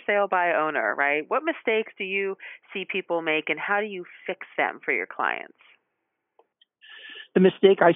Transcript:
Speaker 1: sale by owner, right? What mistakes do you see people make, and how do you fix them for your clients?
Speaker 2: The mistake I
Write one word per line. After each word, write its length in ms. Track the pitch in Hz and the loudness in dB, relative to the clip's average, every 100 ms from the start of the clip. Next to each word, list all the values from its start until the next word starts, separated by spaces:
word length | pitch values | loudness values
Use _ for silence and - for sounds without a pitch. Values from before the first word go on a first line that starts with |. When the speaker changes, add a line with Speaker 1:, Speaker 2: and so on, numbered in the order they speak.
| - | 0
Speaker 1:
sale 220 | 202 202 | 0 2
by 220 | 190 175 | 2 2
owner, 420 | 147 156 143 110 135 | 2 0 0 -2 0
right? 280 | 143 151 151 | 0 0 -2
What 160 | 240 | -2
mistakes 500 | 311 - - 220 220 - | -2 -4 -2 -2 -4 -8
do 60 | |
you 320 | 190 196 196 196 - - _ | -6 -4 -4 -6 -14 -20 _
see 120 | 202 185 | -10 -6
people 340 | 196 - 170 | -6 -4 -4
make, 260 | 165 156 151 | 0 -2 -2
and 100 | 151 | -4
how 220 | - 202 | -2 -2
do 60 | 214 | -2
you 180 | 190 175 - | -8 -14 -14
fix 220 | - 185 - - | -12 -12 -8 -4
them 220 | 123 117 | -2 -4
for 80 | - | -4
your 140 | 123 90 | -4 -4
clients? 520 | - 85 60 - _ _ _ _ _ _ _ _ _ _ _ _ _ - - - - - | -4 -2 -4 -8 _ _ _ _ _ _ _ _ _ _ _ _ _ -20 -20 -20 -20 -4
Speaker 2:
The 60 | - | 4
mistake 380 | 185 - 190 190 | 4 6 6 6
I 120 | 175 | 6